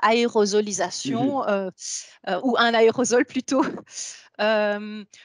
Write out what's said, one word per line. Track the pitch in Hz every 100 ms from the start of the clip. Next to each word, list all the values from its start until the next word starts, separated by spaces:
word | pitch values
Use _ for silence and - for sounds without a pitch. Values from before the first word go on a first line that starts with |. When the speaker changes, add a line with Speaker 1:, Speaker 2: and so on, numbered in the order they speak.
Speaker 1:
aérosolisation, | 214 233 233 226 208 208 208 196 180 - - 233 269 269
Speaker 2:
Mhm. | -
Speaker 1:
euh, | 196 190 - - - - - -
euh, | 180
ou | 254 226
un | 233
aérosol | 233 226 220 247 247
plutôt. | - 262 - 254
<laughs> | - - - - - - - -
Euh, | 214 220 208 208 208 214 202 -